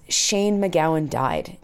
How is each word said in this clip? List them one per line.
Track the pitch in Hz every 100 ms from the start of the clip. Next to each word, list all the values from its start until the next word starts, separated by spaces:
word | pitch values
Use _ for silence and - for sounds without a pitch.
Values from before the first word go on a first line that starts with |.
| -
Shane | - - 202 208 208
McGowan | 196 175 160 160 151
died. | - 131 78 - -